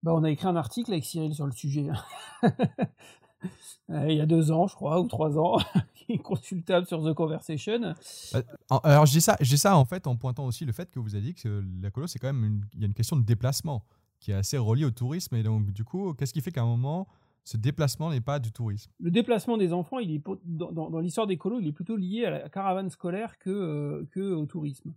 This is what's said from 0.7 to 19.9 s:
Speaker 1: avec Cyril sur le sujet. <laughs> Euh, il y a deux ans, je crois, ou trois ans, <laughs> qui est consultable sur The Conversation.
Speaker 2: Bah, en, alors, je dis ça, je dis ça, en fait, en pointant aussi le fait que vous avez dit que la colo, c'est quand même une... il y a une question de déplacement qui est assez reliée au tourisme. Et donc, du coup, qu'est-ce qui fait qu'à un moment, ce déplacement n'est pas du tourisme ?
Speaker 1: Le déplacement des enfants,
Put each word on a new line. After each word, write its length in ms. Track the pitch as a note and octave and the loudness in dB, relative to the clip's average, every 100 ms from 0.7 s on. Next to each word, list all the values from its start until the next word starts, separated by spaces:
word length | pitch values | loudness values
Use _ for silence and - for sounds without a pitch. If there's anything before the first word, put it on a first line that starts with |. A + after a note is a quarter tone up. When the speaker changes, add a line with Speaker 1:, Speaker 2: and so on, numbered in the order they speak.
| - A#3+ | -6 -4
Speaker 1:
avec 120 | F3+ | -4
Cyril 300 | - E3+ D#3 | -4 -4 -4
sur 120 | D3+ C#3+ | -4 -4
le 60 | |
sujet. 360 | B2+ D3 C#3+ C#3+ B2+ - - - - | -4 -4 -2 -2 -4 -8 -16 -16 2
<laughs> 60 | A3+ - C#3+ - - _ - - _ _ F#3 - - - - | 2 2 -2 0 -6 _ -20 -20 _ _ -12 -12 -20 -20 -8
Euh, 220 | D3+ C#3+ | -2 0
il 60 | D#3 | 2
y 40 | |
a 60 | D3+ | 4
deux 240 | E3 D#3 | 4 4
ans, 160 | D#3+ F#3+ | 4 2
je 80 | |
crois, 260 | - - E3 | 0 0 0
ou 60 | E3+ | 0
trois 320 | F3 D#3 D3+ | 0 0 2
ans, 200 | E3 - - F3 | 2 2 2 -2
<laughs> 160 | - | -2
qui 200 | _ - | _ -6
est 40 | A#3 | -6
consultable 680 | - G3 - F#3 E3+ F3+ F3+ | -2 -6 -4 -8 0 0 2
sur 180 | E3 | -2
The 100 | D#3 | 0
Conversation. 800 | D#3 D#3+ C#3+ - D3+ - A#3 G#3 D#3 - - - | 0 0 -2 -6 -8 -4 -2 -4 -6 -12 -16 -4
Speaker 2:
Bah, 100 | C3+ A#2+ - _ | -4 -4 -12 _
en, 100 | C3+ | 2
alors, 280 | D#3 C#3+ D3+ | 8 8 8
je 60 | |
dis 80 | D3 | 8
ça, 160 | E3 - | 4 4
je 80 | C3 | 4
dis 80 | C#3+ | 6
ça, 220 | G3 F#3 | 8 6
en 60 | |
fait, 240 | C3 F#3 D3 | 6 2 -4
en 80 | B2 | -2
pointant 280 | C3 B2+ | -2 -4
aussi 200 | C3 A#2 | -4 -4
le 80 | D3 | -4
fait 180 | A2 F3 | -6 -8
que 80 | B2+ | -8
vous 160 | G#2+ | -4
avez 120 | G2+ A2 | -4 -4
dit 80 | |
que 280 | F3+ A2+ G#2 F#2+ F#2 | -6 -4 -4 -4 -6
la 120 | G2 | -6
colo, 160 | - E3+ | -6 -6
c'est 100 | - | -4
quand 140 | B2+ | -4
même 120 | C#3 | 0
une... 200 | G#2+ G#2 G#2 | 2 0 -2
il 60 | - | -2
y 20 | |
a 40 | G#2+ | -2
une 80 | |
question 220 | G2+ A2+ D3+ | 0 2 4
de 60 | |
déplacement 640 | A2 A2+ B2+ C#3 E3 B2 - _ _ _ | 4 4 2 0 -2 -6 -8 _ _ _
qui 140 | - | -4
est 20 | |
assez 240 | G2 F#2+ C#3+ | -2 0 0
reliée 260 | G#2+ A#2+ | 2 4
au 60 | D3+ | 2
tourisme. 460 | A2+ B2 E3 - A#2 | 0 -2 -4 -2 0
Et 80 | |
donc, 260 | A2 A2 G2+ | 2 2 0
du 140 | G2 | -2
coup, 280 | A2+ F3+ G3 | -4 -4 -4
qu'est-ce 180 | C#3 C#3 | -2 -4
qui 80 | E3 | -2
fait 100 | D3 | -4
qu'à 120 | E3 | -2
un 40 | A#2 | 0
moment, 400 | A#2 C3+ E3 F#3+ _ _ _ | 2 0 -2 -6 _ _ _
ce 120 | - A2 | -8 -2
déplacement 540 | A#2 D3+ C#3+ - D#3+ | -2 2 0 0 -2
n'est 100 | C#3 | -2
pas 200 | A#2 C#3+ | 0 -2
du 100 | A2+ | -4
tourisme ? 400 | - A2+ G#2 - _ | -4 -4 -4 -8 _
Speaker 1:
Le 140 | E3+ | 0
déplacement 440 | F3 A#3 A3+ - A3+ | 2 2 0 0 0
des 160 | F#3 | 2
enfants, 280 | F3 F3 | 0 -4